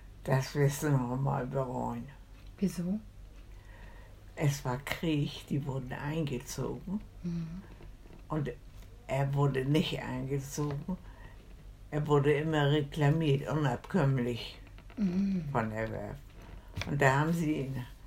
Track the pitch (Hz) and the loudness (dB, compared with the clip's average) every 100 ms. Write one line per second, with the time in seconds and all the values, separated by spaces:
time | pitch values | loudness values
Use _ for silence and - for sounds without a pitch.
0 | - - - 139 131 147 139 - 151 139 | -18 -8 2 2 2 4 4 4 4 4
1 | 123 127 139 139 127 139 131 127 120 120 | 2 0 0 0 0 -2 -2 -2 -2 -4
2 | - - - - - - 190 - 175 208 | -8 -14 -18 -18 -18 -2 0 0 -2 -2
3 | - - - - - - - - - - | -4 -16 -16 -16 -16 -16 -16 -16 -16 -16
4 | - - - - 147 143 135 127 - - | -18 -18 -14 0 0 2 0 -4 -4 -2
5 | 170 151 143 - - 147 139 131 127 135 | 0 2 0 -4 -4 -2 -2 -4 -4 -6
6 | 143 160 147 123 - - 123 123 - 202 | -4 -2 -2 -2 -6 -4 -4 -4 -6 -6
7 | - - 175 170 160 175 - - - - | -6 -8 -6 -4 -6 -8 -12 -14 -14 -16
8 | - - - 156 135 - - - - - | -16 -16 -4 -2 -2 -4 -12 -16 -16 -14
9 | - 131 139 139 143 131 131 151 175 139 | -2 0 2 4 4 4 4 4 4 -2
10 | - 127 131 139 135 - 147 143 - 185 | -4 -4 -2 -2 -2 -2 -2 -2 -4 -6
11 | - - - - - - - - - 151 | -8 -16 -16 -16 -18 -18 -16 -18 -4 -2
12 | 147 147 139 143 160 156 143 151 143 - | 4 6 6 4 4 4 6 4 2 4
13 | 143 160 160 139 139 147 147 120 - 196 | 6 6 4 4 2 2 2 0 0 4
14 | 139 135 120 117 - - - - - - | 4 4 2 -2 -6 -12 -16 -16 -12 -2
15 | 196 180 196 190 151 135 110 110 110 104 | 2 2 2 2 0 0 0 0 -2 -4
16 | 104 120 - - - - - - - 143 | -6 -10 -12 -16 -16 -16 -12 -8 -2 4
17 | 139 135 156 170 151 156 135 131 120 - | 6 6 4 4 2 0 -2 -4 -8 -12